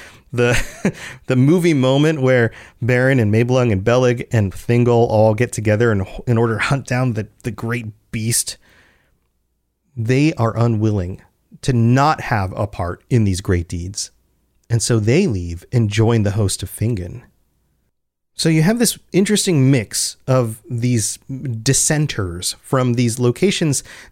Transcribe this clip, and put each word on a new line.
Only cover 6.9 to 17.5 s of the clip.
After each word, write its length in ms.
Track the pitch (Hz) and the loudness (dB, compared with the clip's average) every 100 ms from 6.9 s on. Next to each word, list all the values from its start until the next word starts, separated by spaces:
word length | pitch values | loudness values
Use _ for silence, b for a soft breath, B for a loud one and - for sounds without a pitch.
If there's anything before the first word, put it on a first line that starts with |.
| 123 131 | -4 -2
the, 140 | 110 - _ | -4 -8 _
the 80 | 123 | -12
great 380 | 101 117 120 110 - _ | -8 -6 -6 -8 -16 _
beast? 460 | 117 110 113 - - b b b b b b _ _ _ _ _ _ _ 123 | -6 -4 -4 -4 -10 b b b b b b _ _ _ _ _ _ _ -8
They 340 | 110 131 151 160 | 0 2 2 2
are 200 | 113 110 | -2 2
unwilling 680 | 117 110 110 104 87 98 _ _ _ - | 0 2 0 0 -4 -10 _ _ _ -8
to 120 | - | -2
not 480 | 123 113 127 147 151 | 2 4 4 2 0
have 320 | - 113 95 - | -2 -4 -4 -4
a 120 | 104 | -6
part 360 | - 87 - - | -6 -8 -8 -2
in 160 | 123 104 | 0 2
these 160 | 90 | 0
great 260 | - 90 85 | -2 -2 -2
deeds. 440 | 87 87 104 - _ _ _ _ _ - | -8 -10 -10 -12 _ _ _ _ _ -4
And 120 | 117 | -2
so 160 | - 120 | 0 0
they 300 | 104 139 196 | 2 2 2
leave 380 | 98 87 85 - | -2 -6 -10 -4
and 160 | 123 107 | 0 0
join 340 | 104 113 117 | 2 2 2
the 80 | 101 | 0
host 320 | 101 98 - | 0 -2 -2
of 60 | 95 | -10
Fingon. 540 | - 107 123 87 120 - _ _ | -6 -4 -4 -8 -14 -18 _ _